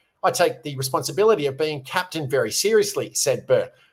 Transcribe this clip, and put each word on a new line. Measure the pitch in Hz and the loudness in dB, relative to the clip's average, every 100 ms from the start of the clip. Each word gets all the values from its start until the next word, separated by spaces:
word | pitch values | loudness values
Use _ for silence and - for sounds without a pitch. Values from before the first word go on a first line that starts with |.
| _ _ | _ _
"I | 185 | -2
take | - 170 - | 2 0 0
the | 151 135 | -8 -6
responsibility | 131 165 - 139 214 190 | -2 -2 -2 2 4 4
of | 143 131 | 0 -2
being | 156 147 | -4 -4
captain | 131 185 180 160 139 | -4 -4 -2 -6 -2
very | 135 113 | 0 0
seriously," | - 202 220 202 - 110 | 0 2 4 2 -2 -6
said | - - 123 - | -2 -2 -2 2
Burr. | 117 90 _ _ | 0 0 _ _